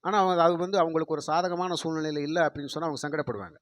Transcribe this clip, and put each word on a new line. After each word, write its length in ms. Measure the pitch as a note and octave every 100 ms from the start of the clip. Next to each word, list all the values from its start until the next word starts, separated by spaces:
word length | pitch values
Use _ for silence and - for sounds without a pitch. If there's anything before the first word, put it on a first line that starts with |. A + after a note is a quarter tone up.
ஆனா 160 | F3 G#3
அவங்க, 240 | F#3 F3+
அது 140 | E3 E3+
வந்து 200 | F3+ G3
அவங்களுக்கு 360 | E3 D#3+ D#3+
ஒரு 80 | D3+
சாதகமான 520 | C#3+ D#3+ F3+ F3 F3+
சூழ்நிலையில 440 | E3+ E3 D#3+ D#3 D3
இல்ல 220 | D3 E3 D#3
அப்படின்னு 280 | D3 C#3+ D3+
சொன்னா 140 | E3
அவங்க 120 | C#3
சங்கடப்படுவாங்க. 560 | D3 D3+ C#3+ G#2+ F2+ D#2